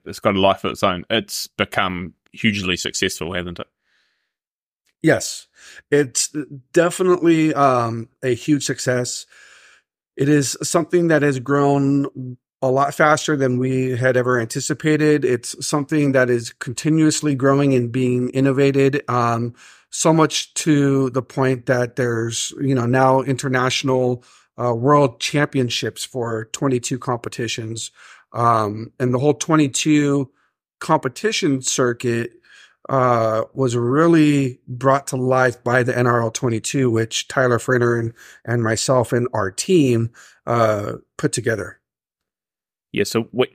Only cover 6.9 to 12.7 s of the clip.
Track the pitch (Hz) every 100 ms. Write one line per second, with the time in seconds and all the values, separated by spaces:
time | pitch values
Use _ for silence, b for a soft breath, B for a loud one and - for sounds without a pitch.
6.9 | - 185 180 170 160 156 143 139 127 117
7.9 | 117 113 _ 131 120 - 143 - 131 -
8.9 | 123 123 - - b b b b b b
9.9 | _ _ - 135 147 135 - 147 175 156
10.9 | 180 170 156 143 131 120 143 143 143 139
11.9 | 139 139 135 127 123 _ _ 131